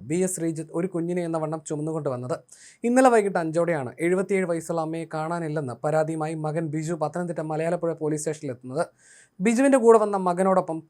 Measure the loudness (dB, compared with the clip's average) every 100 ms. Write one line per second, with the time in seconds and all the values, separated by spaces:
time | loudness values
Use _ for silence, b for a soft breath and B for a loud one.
0 | -4 -2 -2 -2 -4 -6 -6 -4 -4 -4
1 | -4 -4 -2 -4 -4 -6 -6 -6 -4 -4
2 | -4 -6 -6 -8 -10 B B B 0 6
3 | 8 6 4 0 0 0 0 0 -2 -2
4 | 0 0 2 0 0 -2 -4 -4 -4 -6
5 | -6 -6 -4 -4 -4 -4 -4 -4 -2 0
6 | 0 -2 -4 -4 -4 -4 -4 -4 -4 -4
7 | -4 -4 -6 -6 -4 -2 -2 -2 -2 -2
8 | -2 -2 -4 -6 -8 -10 -8 -4 -4 b
9 | b b b -2 0 4 6 6 8 8
10 | 6 0 0 2 2 2 0 -4 -4